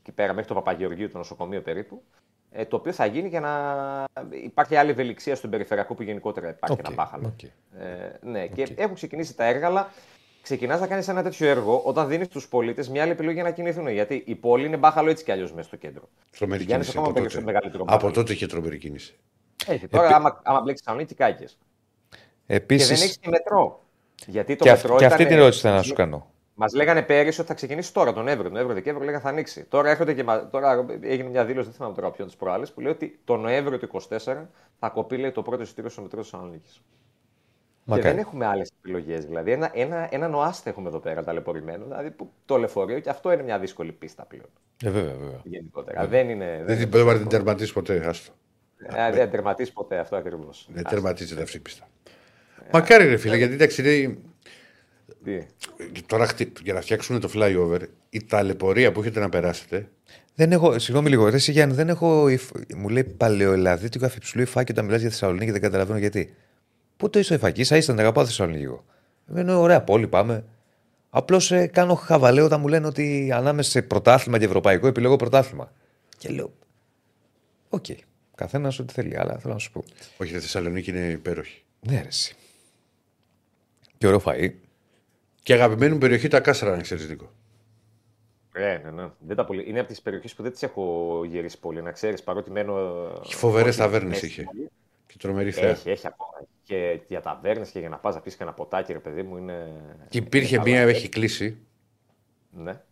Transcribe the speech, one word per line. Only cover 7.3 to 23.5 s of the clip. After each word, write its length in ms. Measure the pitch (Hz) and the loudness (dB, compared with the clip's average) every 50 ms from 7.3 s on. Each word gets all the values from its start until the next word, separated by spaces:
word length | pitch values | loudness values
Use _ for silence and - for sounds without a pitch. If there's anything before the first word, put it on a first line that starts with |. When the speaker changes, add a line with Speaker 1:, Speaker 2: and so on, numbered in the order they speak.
| 113 - - | -10 -12 -18
Speaker 1:
Ε, 80 | - _ _ _ _ _ 92 92 90 90 90 92 92 - - - | -20 _ _ _ _ _ -16 -14 -14 -12 -12 -14 -16 -16 -16 -14
ναι, 200 | 117 120 104 90 | -10 -8 -8 -8
Speaker 2:
Οκ. 100 | 85 92 | -8 -6
Speaker 1:
και 140 | - 135 127 120 | -8 -8 -8 -4
έχουν 180 | - 196 214 185 | -6 -6 -6 -6
ξεκινήσει 420 | - - - - 151 165 156 - | -8 -12 -12 -10 -10 -10 -10 -6
τα 80 | - 117 | -2 0
έργα, 220 | 117 120 135 156 | 0 0 0 0
αλλά 240 | 175 180 196 196 196 - - - _ _ _ _ _ _ _ _ | 0 0 0 -2 -4 -10 -20 -20 _ _ _ _ _ _ _ _
ξεκινάς 380 | - 139 123 120 123 147 160 | -8 -6 -4 -2 -2 -2 -2
να 60 | 190 | -2
κάνεις 220 | 180 190 196 190 190 | -2 -4 -6 -4 -4
ένα 140 | 190 185 175 | -4 -4 -4
τέτοιο 260 | 180 160 - 156 147 | -4 -4 0 2 2
έργο 320 | 143 123 113 101 117 127 - | 2 2 2 2 2 2 2
όταν 240 | 135 131 147 156 135 | 0 0 0 0 0
δίνεις 180 | 147 165 185 | 0 -4 -4
στους 220 | 180 - 143 127 - | -6 -8 -12 -12 -2
πολίτες 400 | - 123 117 117 117 - 143 123 | -2 0 0 0 -4 -6 -8 -6
μια 140 | 131 143 151 | -2 -2 0
άλλη 80 | 165 | 0
επιλογή 240 | 170 165 160 160 170 | -2 -2 -4 -4 -4
για 80 | 165 175 | -2 -4
να 80 | 175 | -4
κινηθούν. 380 | 165 175 175 170 165 170 165 139 | -4 -4 -6 -6 -6 -4 -4 -4
Γιατί 340 | 110 101 104 104 139 127 - | -2 -2 -2 -2 -2 -6 -6
η 80 | - 113 | -8 -10
πόλη 320 | - - 120 120 127 135 | -4 2 2 4 4 2
είναι 100 | 151 156 | 0 -4
μπάχαλο 340 | 147 139 156 151 160 156 156 | 4 4 4 6 6 2 2
έτσι 140 | 160 160 - | 2 0 -2
κι 80 | - 101 | -4 -4
αλλιώς 200 | 95 92 85 80 | -4 -4 -8 -8
μέσα 140 | 82 82 - | -12 -14 -14
στο 80 | - | -16
κέντρο. 320 | - - 76 67 69 - _ _ _ _ _ _ - | -16 -16 -16 -16 -16 -20 _ _ _ _ _ _ -6
Speaker 3:
Τρομερή 220 | 107 98 95 98 92 | -6 -4 -4 -4 -2
Speaker 1:
Πηγαίνεις 220 | 90 117 131 - | -2 -2 -2 -2
Speaker 3:
κίνηση 40 | - - 151 | -4 -4 -2
Speaker 1:
ακόμα 60 | 156 | -2
Speaker 3:
από 100 | 151 120 | 0 0
τότε. 60 | 127 | 0
Speaker 1:
περισσότερο 260 | 117 113 - 123 113 110 104 | -2 -2 -4 -6 -6 -2 -2
μεγαλύτερο 300 | 101 101 98 - 95 92 | -2 -2 -2 -8 -8 0
Speaker 3:
Από 100 | 90 101 | 2 2
Speaker 1:
μπάχαλο. 200 | 110 - 101 - | 2 2 2 0
Speaker 3:
τότε 200 | 113 117 110 104 | 0 -2 -2 -2
είχε 140 | 90 - | -6 -6
τρομερή 320 | 87 - 82 82 82 76 76 | -6 -6 -6 -6 -6 -10 -10
κίνηση. 360 | - 78 73 71 - - _ _ _ _ _ _ _ _ _ _ - | -12 -14 -14 -14 -16 -20 _ _ _ _ _ _ _ _ _ _ -6
Speaker 1:
Έχει. 220 | - 175 127 - - | -6 -6 -6 -6 -2
Τώρα, 160 | - 165 175 | 2 4 6
Speaker 2:
Επί- 100 | 165 151 | 8 6
Speaker 1:
άμα, 260 | 151 151 147 - - _ | 6 6 4 0 0 _
άμα 160 | - 135 135 | 0 0 2
μπλέξεις 240 | 117 135 139 - - | 2 -2 -6 -6 -6
Θεσσαλονίκη, 300 | - 110 123 160 160 - | -8 -6 -6 -6 -10 -2
τι 80 | _ 135 | _ 2
κάγες. 360 | 113 92 - - - - _ _ _ _ _ _ _ _ _ _ _ - - _ _ _ _ _ | 2 2 0 -10 -20 -20 _ _ _ _ _ _ _ _ _ _ _ -20 -20 _ _ _ _ _
Speaker 2:
Επίσης 420 | _ 104 101 - - 135 139 139 120 | _ 0 0 2 4 4 4 6 4
Speaker 1:
Και 60 | 135 | 4
δεν 80 | 160 175 | 2 2
έχεις 160 | 196 185 - | 0 -2 -4
και 100 | - 175 | -4 0
μετρό. 540 | 165 165 165 214 | 0 0 2 4